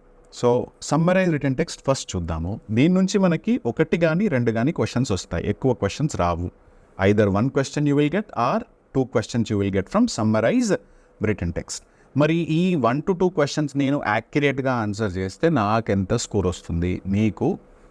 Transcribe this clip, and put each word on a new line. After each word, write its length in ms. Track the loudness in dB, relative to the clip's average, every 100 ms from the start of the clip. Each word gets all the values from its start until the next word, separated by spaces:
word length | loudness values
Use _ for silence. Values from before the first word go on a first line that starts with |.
| _ -20 -20 -2
So 240 | 0 0 -2 -12
సమ్మరైజ్ 500 | -2 0 2 2 2
రిటన్ 240 | 0 -2 -2
టెక్స్ట్ 260 | -4 -4 -2
ఫస్ట్ 280 | -2 -4 -6
చూద్దాము. 440 | -4 -4 -6 -8 -2
దీని 220 | 2 4
నుంచి 240 | 4 2 2
మనకి 420 | 2 0 -2 -2 -2
ఒకటి 320 | -2 0 0
కానీ 300 | 2 2 0
రెండు 240 | 0 0
కానీ 200 | 0 0
క్వశ్చన్స్ 400 | 0 -2 0 -2
వస్తాయి, 360 | -2 -4 -4 -2
ఎక్కువ 260 | -2 -2
క్వశ్చన్స్ 420 | 0 -2 -2 -4 0
రావు. 360 | 0 -2 -6 -10 _ -20 -14 0 2
Either 200 | 4 4
one 220 | 2 0 0
question 260 | -2 -2 0
you 60 | 2
will 140 | 2 0
get 100 | -4 -2 -2
or 120 | -2 -6 _ _ -2
two 120 | 0 -2
questions 280 | -2 -2 0
you 100 | 0
will 140 | 0 0
get 80 | 0
from 140 | 0 0 0
summarize 580 | 0 2 2 2 0 -2 -4 -20 _ -4
written 280 | -2 -2 -4 -6
text. 240 | -8 -12 -16 _ _ 0
మరి 180 | 2 2
ఈ 400 | 0 0 2 2
one 240 | 2 0
to 140 | -2
two 160 | 0 0
questions 480 | 0 0 -2 -2 -2
నేను 240 | 0 0 0
యాక్యురేట్గా 680 | -2 -2 0 0 0 -2
ఆన్సర్ 440 | -2 -2 -2 -2 -2
చేస్తే 320 | -6 0 2
నాకు 420 | 2 2 0 0
ఎంత 220 | 0 0
స్కోర్ 340 | -2 -2 0 0
వస్తుంది? 540 | -2 -4 -2 0 -2 -2
మీకు 500 | 0 0 0 -2 -4 -10 -20 -20